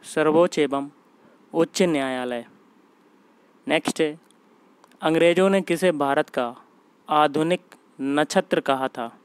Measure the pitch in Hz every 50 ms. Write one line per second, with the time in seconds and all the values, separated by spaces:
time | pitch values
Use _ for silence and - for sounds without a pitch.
0 | - - - 160 156 156 151 165 175 180 - - 147 135 139 139 139 143 _ _
1 | _ _ _ _ _ - _ _ _ _ - 165 165 156 - - 196 175 160 143
2 | 135 131 131 127 127 123 123 120 117 - _ _ _ _ _ _ _ _ _ _
3 | _ _ _ _ _ _ _ _ _ _ _ _ _ 139 143 160 - - - -
4 | 165 151 151 165 _ _ _ _ _ _ _ _ _ _ _ _ - _ _ _
5 | - 160 160 165 165 170 175 180 190 196 196 196 185 - 170 156 185 180 165 147
6 | 143 139 139 147 151 - - 135 123 120 123 - - _ _ _ _ _ _ _
7 | _ - 151 151 151 151 139 156 156 165 180 175 _ _ - - _ _ _ -
8 | 135 135 139 147 156 151 - 196 185 _ - 165 - - 135 131 131 131 _ 135
9 | 117 117 - _ _